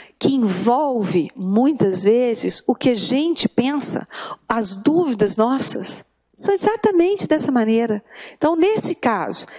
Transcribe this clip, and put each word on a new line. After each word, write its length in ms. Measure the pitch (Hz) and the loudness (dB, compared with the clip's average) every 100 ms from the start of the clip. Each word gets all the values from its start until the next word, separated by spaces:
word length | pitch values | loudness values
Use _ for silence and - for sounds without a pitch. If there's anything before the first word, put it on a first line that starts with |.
| - - | -20 -2
que 160 | - | 0
envolve, 960 | 269 214 180 208 254 294 247 180 175 147 - | 2 0 0 0 2 2 0 0 0 -2 -6
muitas 680 | 185 208 269 285 202 185 | 0 2 2 2 0 2
vezes, 600 | 196 233 247 220 180 - - | 2 2 2 -2 -4 -4 -2
o 80 | |
que 160 | 247 262 | 0 2
a 60 | 226 | 0
gente 540 | 180 262 330 320 - | 0 0 0 0 -2
pensa, 580 | - 254 294 - - - - - - - | 0 0 -2 -4 -6 -8 -14 -14 -14 -4
as 280 | 233 196 190 | -4 -4 -2
dúvidas 600 | 277 330 320 214 202 214 | 0 2 0 0 0 2
nossas, 720 | 233 262 - 208 - - - _ _ _ | 0 0 -4 -8 -10 -14 -18 _ _ _
são 160 | - | -2
exatamente 760 | 392 415 440 427 359 349 403 - | 0 0 0 2 4 2 0 0
dessa 240 | 311 247 | -2 0
maneira. 500 | 254 220 226 233 208 _ - - - | 0 2 0 0 -4 _ -20 -20 -2
Então, 180 | 302 330 | 0 2
nesse 400 | 370 440 330 330 | 2 2 -4 -2
caso, 500 | 254 202 123 - - | -2 0 -4 -6 -10